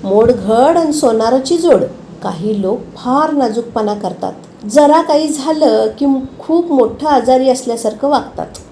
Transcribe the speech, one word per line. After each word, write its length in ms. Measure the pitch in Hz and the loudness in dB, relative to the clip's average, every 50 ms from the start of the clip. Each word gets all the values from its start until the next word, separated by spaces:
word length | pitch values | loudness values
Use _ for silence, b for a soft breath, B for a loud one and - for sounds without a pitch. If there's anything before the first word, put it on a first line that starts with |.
| - | -2
मोडघड 720 | 196 190 214 233 240 247 202 190 208 220 233 262 302 330 | 2 2 4 4 4 2 0 0 0 2 4 4 4 4
आणि 160 | 339 330 302 | 2 0 0
सोनाराची 640 | 294 - 302 240 220 220 226 226 247 269 262 - 349 | 0 0 0 2 2 2 0 2 0 0 0 0 -2
जोड." 240 | 330 330 339 254 180 170 - - - - - - - | 0 4 4 4 2 2 -4 -8 -16 -18 -20 -18 -10
काही 400 | - 190 180 156 185 214 214 202 | -10 -10 -8 -6 -4 -4 -2 -2
लोक 160 | 190 185 202 - - - - | -2 -2 -4 -4 -8 -16 -18
फार 360 | - - 247 254 285 311 311 | -10 -4 0 2 2 2 2
नाजूकपणा 600 | 302 285 262 226 214 233 240 - - 233 214 208 208 | 0 0 0 0 -2 -4 -6 -4 -4 -4 -2 -2 -4
करतात, 380 | 208 202 180 180 - - - - - - - - - - | -4 -6 -8 -6 -6 -8 -10 -10 -12 -20 -20 -20 -14 -12
जरा 360 | 208 208 294 294 294 302 330 | 0 2 4 6 6 4 4
काही 260 | 330 330 302 302 320 294 | 2 2 0 0 0 0
झालं 580 | - - - 320 311 302 311 247 220 220 220 220 - - | -4 -4 -4 -4 0 2 2 2 2 2 0 -2 -2 -2
की 80 | 285 277 269 262 262 - - - | 0 0 0 0 -4 -8 -14 -14
खूप 340 | - - 320 339 349 339 | -4 0 0 0 0 2
मोठं 340 | 294 262 233 226 226 - 285 | 2 2 2 2 -2 -4 0
आजारी 420 | 311 285 254 226 247 254 254 262 262 | 2 2 2 4 4 2 4 4 2
असल्यासारखं 600 | 254 254 - 247 233 226 - 214 220 - 277 285 | 0 0 -2 -6 -6 -2 -4 -6 -4 -2 -2 0
वागतात. 380 | 294 240 - - - - - - - - - - | 0 0 -2 -6 -12 -12 -12 -12 -12 -20 -20 -20